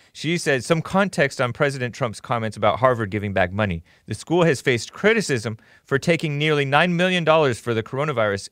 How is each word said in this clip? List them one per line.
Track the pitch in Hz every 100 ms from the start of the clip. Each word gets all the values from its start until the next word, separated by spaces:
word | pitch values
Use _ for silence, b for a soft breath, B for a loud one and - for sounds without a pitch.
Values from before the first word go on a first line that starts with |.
| b
She | - 151 170
said, | 165 135
"Some | - 165
context | - 190 196 - 139 -
on | 127
President | 120 147 139 123
Trump's | - 123 101
comments | - 120 110 107
about | 107 -
Harvard | 127 117 107
giving | 104 101
back | 95 90
money. | 98 107 82 b b -
The |
school | 110 - 170
has | 165 135
faced | - 120 -
criticism | - 202 226 - 131 113 110 b b
for | _ 135
taking | - 165 160 143
nearly | 156 151
nine | 139 143 175 170
million | 185 180 156
dollars | 160 143 113
for | -
the | 113
coronavirus | 110 131 151 127 107 101 -